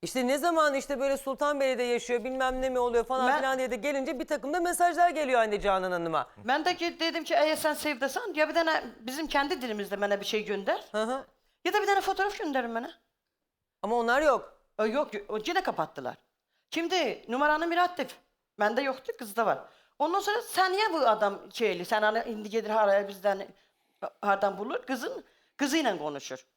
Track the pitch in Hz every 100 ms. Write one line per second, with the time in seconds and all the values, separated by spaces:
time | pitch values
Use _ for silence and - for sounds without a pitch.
0 | - 254 247 277 330 330 302 277 254 277
1 | 277 269 277 269 294 294 269 254 247 240
2 | 240 240 226 262 262 254 262 254 240 233
3 | 226 262 254 294 262 262 262 233 233 277
4 | 262 269 320 294 247 339 349 349 349 320
5 | 349 302 294 254 220 208 202 190 185 180
6 | 170 160 123 - 202 277 320 349 339 339
7 | 330 330 302 330 302 311 311 294 302 269
8 | 262 311 480 302 302 311 320 311 240 -
9 | 226 262 320 285 285 311 247 208 196 190
10 | 202 202 202 220 208 202 202 370 - 214
11 | 220 262 - _ _ _ 339 403 403 392
12 | 381 370 381 415 359 269 233 226 247 -
13 | _ _ _ _ _ _ _ _ 202 233
14 | 233 254 311 240 - _ _ - 220 240
15 | 294 214 - 214 214 349 370 175 160 -
16 | 127 120 _ _ _ _ _ - 339 370
17 | 320 - - 240 294 302 339 339 349 349
18 | 247 - _ _ _ - 214 226 277 262
19 | - 453 226 202 214 143 - _ _ _
20 | 294 370 392 427 466 - 381 370 427 330
21 | 254 214 202 196 180 - 226 180 175 214
22 | 214 220 - 214 208 214 208 220 208 196
23 | 202 196 196 196 196 - _ _ _ _
24 | - _ 202 196 202 185 214 359 - 254
25 | 262 523 - _ _ _ 285 311 277 185
26 | 151 143 - 131 _